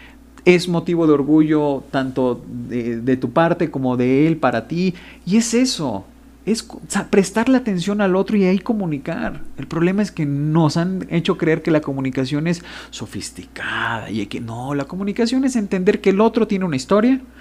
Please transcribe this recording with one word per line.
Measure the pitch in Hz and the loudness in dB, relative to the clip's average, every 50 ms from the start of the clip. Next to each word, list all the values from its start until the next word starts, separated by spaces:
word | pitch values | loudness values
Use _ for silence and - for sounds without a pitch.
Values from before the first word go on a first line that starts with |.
| - - - - - - - - - | -20 -20 -20 -20 -20 -20 -20 2 4
es | 180 180 175 180 180 | 6 6 6 4 0
motivo | 170 165 160 - 175 165 165 156 | -2 -2 0 0 0 2 4 4
de | |
orgullo | 151 143 135 139 151 156 156 151 156 151 147 147 139 131 - - | 4 4 4 4 6 6 6 4 4 2 2 0 -2 -4 -6 -4
tanto | - 143 131 131 127 135 131 127 120 - - 90 117 123 120 - | -2 -2 -2 -2 0 0 0 0 0 -4 -8 -12 -10 -10 -8 -6
de, | 110 123 117 120 117 117 | -6 -4 -4 -4 -4 -2
de | 117 131 131 | 0 0 0
tu | 127 127 117 | 2 0 0
parte | 120 170 165 165 - - 175 156 | 2 2 2 2 2 0 -2 -4
como | - 139 131 127 123 | -2 -2 -2 -2 0
de | 123 123 127 131 135 151 165 | 2 2 2 4 4 4 2
él | 165 | 2
para | 160 139 131 123 113 113 - | 2 0 0 0 0 -4 -4
ti. | 160 170 185 190 175 - - - - - - | -4 0 0 -2 -2 -4 -16 -20 -20 -12 -4
Y | 175 185 226 | 2 2 2
es | 226 - 233 | 2 2 2
eso. | 233 262 254 - - 160 127 104 95 - - - - - - - - - | 2 2 0 -2 -4 -4 -4 -6 -6 -10 -14 -20 -20 -20 -20 -20 -10 -4
Es | 185 220 214 | -4 -4 -4
co-, | - - - | -4 -12 -18
o | - - - | -18 -12 -6
sea, | - 202 - - | -4 -4 -2 2
prestarle | - 208 190 - - 220 233 254 262 | 2 2 2 0 -2 -2 0 2 0
atención | 247 254 220 196 180 170 202 208 208 | 0 0 -2 -4 -4 -4 -4 -2 0
al | 208 190 180 | 0 0 0
otro | 190 190 - 226 | 0 0 0 0
y | 208 190 | 0 2
ahí | 185 185 196 | 2 0 0
comunicar. | - - 226 214 190 165 151 135 - - 165 - - - 160 143 - - - | -2 -4 -4 -2 -2 -4 -6 -6 -6 -8 -6 -6 -6 -6 -6 -8 -12 -12 -12
El | - 135 | -12 -12
problema | - - 165 165 180 190 202 | -6 -2 0 0 2 2 0
es | 214 - | -2 -2
que | - - 156 | -2 -4 -2
nos | 143 139 139 147 151 156 170 160 147 - | -2 -2 -2 0 0 2 2 2 2 2
han | 170 165 185 190 185 180 - | 0 -2 -2 -2 -6 -6 -2
hecho | 160 170 165 - 180 - | -2 -2 0 0 -2 0
creer | 175 160 160 160 | 2 0 0 0
que | - 180 | 0 0
la | 160 151 | 0 2
comunicación | 151 - 139 135 131 131 127 135 131 127 147 147 156 | 0 -2 -4 -4 -4 -4 -2 -2 -2 -2 -2 -2 -2
es | 170 175 170 - - - - - - | -2 -2 -4 -6 -16 -16 -18 -18 -16
sofisticada | - - 123 - - 104 - - - - 92 - - - - - - - 113 113 117 110 104 - | -14 -14 -14 -10 -10 -10 -12 -10 -14 -16 -18 -18 -14 -10 -8 -6 -6 -4 -4 -4 -4 -6 -6 -6
y | 110 110 101 | -6 -6 -4
que | 101 - - | -4 -6 -8
no, | 120 113 113 120 127 135 143 | -8 -8 -8 -8 -6 -4 -4
la | 143 135 | -4 -4
comunicación | - - 185 202 202 196 - 233 233 254 262 269 | -6 -6 -6 -4 -4 0 0 0 2 2 0 0
es | 262 262 | 0 0
entender | 233 208 196 - 185 185 202 214 - | 0 -2 0 -2 2 4 2 2 4
que | - 196 | 2 2
el | 196 190 | 4 6
otro | 220 226 226 240 220 | 4 4 4 2 2
tiene | 208 208 190 190 | 2 0 -2 0
una | 180 143 | 0 -2
historia, | 127 - - 190 208 214 254 262 262 - - - - | -2 0 2 4 4 6 4 4 2 0 -12 -20 -20